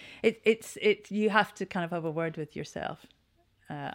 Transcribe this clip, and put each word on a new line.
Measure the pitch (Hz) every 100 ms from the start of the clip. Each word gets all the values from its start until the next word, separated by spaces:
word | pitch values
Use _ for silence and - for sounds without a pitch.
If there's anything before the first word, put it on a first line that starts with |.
| - -
It, | 220 226 -
it's, | 226 - -
it, | 208 202 -
you | 202 214
have | 208 196 -
to | 190
kind | 190
of | 170
have | 170 160
a |
word | 156 165 160
with | 151 151
yourself, | 147 - - - - _ _ _ _ _ _
uh, | 147 143